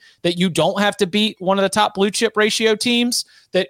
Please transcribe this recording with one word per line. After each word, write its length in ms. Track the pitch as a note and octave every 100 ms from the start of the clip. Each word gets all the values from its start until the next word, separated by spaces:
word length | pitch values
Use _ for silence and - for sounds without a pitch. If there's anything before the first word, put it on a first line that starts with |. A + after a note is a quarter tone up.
| - _
that 160 | F3 F3+
you 120 | F#3
don't 300 | D#3+ D#3+ G3
have 160 | G#3 G3+
to 80 | G3
beat 300 | G#3 G#3+ -
one 200 | F3+ G3
of 40 |
the 60 | G3
top 260 | G#3+ G#3 -
blue 140 | G3+
chip 280 | - A3+ -
ratio 380 | G#3+ - A3 A3
teams, 500 | A#3+ A#3+ A#3+ - - - _
that 160 | F#3